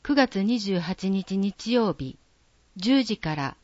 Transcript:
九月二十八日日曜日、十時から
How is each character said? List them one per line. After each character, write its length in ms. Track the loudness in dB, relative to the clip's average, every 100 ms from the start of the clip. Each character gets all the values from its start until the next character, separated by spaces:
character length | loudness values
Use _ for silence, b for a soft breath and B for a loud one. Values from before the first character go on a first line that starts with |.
九 140 | 0 2
月 260 | 4 2
二 160 | 0 0
十 220 | 0 -2
八 300 | -2 -4 -2
日 260 | -2 -2 -2
日 360 | -2 -4 -2
曜 220 | 0 0 -2
日、 220 | -8 -12 _ _ _ _ _ -4
十 260 | 2 2
時 160 | 2 -2
か 160 | -4
ら 220 | -4 -6 -8